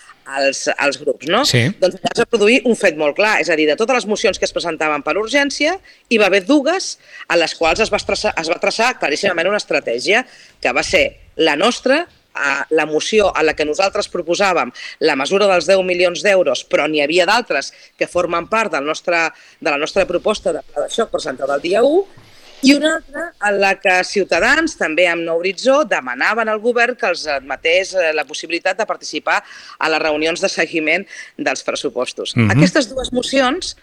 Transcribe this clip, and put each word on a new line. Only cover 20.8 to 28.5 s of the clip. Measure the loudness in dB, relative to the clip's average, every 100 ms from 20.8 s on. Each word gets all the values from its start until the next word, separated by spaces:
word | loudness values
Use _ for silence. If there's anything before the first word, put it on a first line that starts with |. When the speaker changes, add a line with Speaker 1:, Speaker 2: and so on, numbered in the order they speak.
Speaker 1:
de | -6
xoc | -4 -4 -4
presentada | -6 -6 -2 -2
el |
dia | 0 2 4
u, | 2 0 -8 -20 -20 -20 0 4
i |
una | 4 4 -2
altra | -6 -12 -12 -4 -2
en | 2
la | 2 2
que | 2 2
Ciutadans, | 0 -2 0 0 2 2 0 -2
també | -2 2 2
amb | 2
Nou | -2 -2
Horitzó, | -2 -2 2 2 2
demanaven | -2 -4 -2 0 0 -2
al | -2
govern | 0 2 2 0
que | -2
els | -2 -2
admetés, | -4 -4 -4 2 2 2
eh, | 0 0 0
la | -4
possibilitat | -8 -6